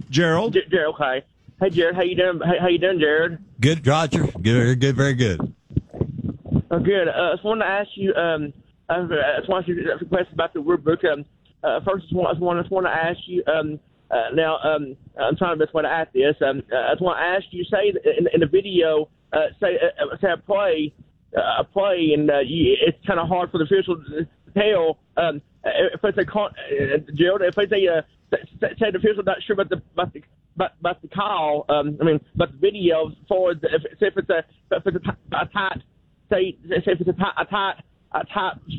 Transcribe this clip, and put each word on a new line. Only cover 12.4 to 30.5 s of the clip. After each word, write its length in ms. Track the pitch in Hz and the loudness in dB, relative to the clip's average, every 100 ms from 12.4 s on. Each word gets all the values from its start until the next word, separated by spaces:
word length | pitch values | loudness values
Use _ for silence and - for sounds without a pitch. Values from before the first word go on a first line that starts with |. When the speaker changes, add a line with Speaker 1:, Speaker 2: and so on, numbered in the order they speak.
Speaker 2:
want, 180 | 175 175 | -2 -2
I 20 | |
just 100 | 170 | -2
want 140 | 190 180 | -2 0
to 40 | |
ask 280 | 156 165 175 - | 0 -2 -4 -6
you. 160 | 180 - | -4 0
Um, 340 | 160 156 151 _ _ - | 0 -2 -8 _ _ -4
uh, 200 | 120 117 | -2 0
now, 240 | 147 160 160 | 0 0 0
um, 380 | 147 151 143 139 - - | 0 -2 -4 -14 -16 -4
I'm 180 | 139 165 | -2 0
trying 200 | 180 160 | 0 0
to 60 | 156 | 0
best 80 | |
way 100 | 160 | 0
to 60 | 151 | -2
ask 220 | 165 160 | -2 -2
this. 240 | 127 143 151 139 | 2 2 2 0
Um, 180 | 135 - | -2 -4
uh, 40 | 127 | -2
I 140 | 120 | 0
just 80 | 156 | 0
want 160 | 180 131 | 0 -2
to 40 | |
ask 220 | 170 190 - | -2 -2 -4
you. 120 | 175 175 | -10 -4
Say 260 | 202 208 | 0 0
that 100 | 180 151 156 | 0 0 2
in, 100 | 170 | 2
in 60 | 165 | 2
the 60 | 156 | 4
video, 600 | 185 196 180 160 156 151 _ _ | 2 2 0 2 2 -2 _ _
uh, 160 | 151 156 - | -2 -2 -2
say, 160 | 190 175 | -2 2
uh, 260 | 170 - 147 | 0 0 -6
uh, 40 | 165 | -2
say 100 | 190 | -2
a 60 | 170 | -2
play, 560 | - 202 202 160 151 - - _ _ - | -2 0 2 0 -2 -8 -20 _ _ -2
uh, 220 | 123 117 | 0 0
a 40 | |
play, 480 | - 202 202 180 156 | -2 0 0 2 2
and, 160 | 147 151 | 4 4
uh, 100 | 143 | 2
you, 360 | 131 165 131 131 160 | 2 2 2 4 2
it's 120 | - - | 2 -2
kinda 200 | 175 165 | -2 0
hard 260 | 180 175 | 0 0
for 80 | 175 | 0
the 40 | |
official 320 | 156 190 180 170 | 2 2 2 -4
to 240 | 143 151 160 _ _ | -6 -8 -8 _ _
tell. 440 | 196 208 196 165 151 _ - | 0 2 2 2 -2 _ -2
Um, 260 | 165 147 - _ | -2 -2 -10 _
if 400 | - - 190 180 | -2 0 0 0
it's 140 | 208 202 | -2 0
a 80 | 165 | -2
con-, 260 | 208 202 - 139 | -2 -4 -6 -6
uh, 280 | 143 139 147 151 151 | -2 0 -2 -2 0
Gerald, 260 | 180 202 | 2 2
if 140 | 180 190 | 0 0
it's 140 | 202 | 0
a, 160 | 202 185 | 2 2
uh, 140 | 165 - _ _ | 0 -2 _ _
s-, 60 | - - - | -6 -6 -6
s-, 100 | 214 - | -6 -2
say 120 | 214 | -2
the 60 | 180 | 2
official 260 | 214 208 | 0 0
not 140 | 190 180 | -2 -2
sure 100 | - | -2
about 160 | 196 196 | -2 -2
the, 120 | 180 - | -6 -6
about 180 | - 180 | -6 -6
the, 100 | 147 - _ _ | -8 -20 _ _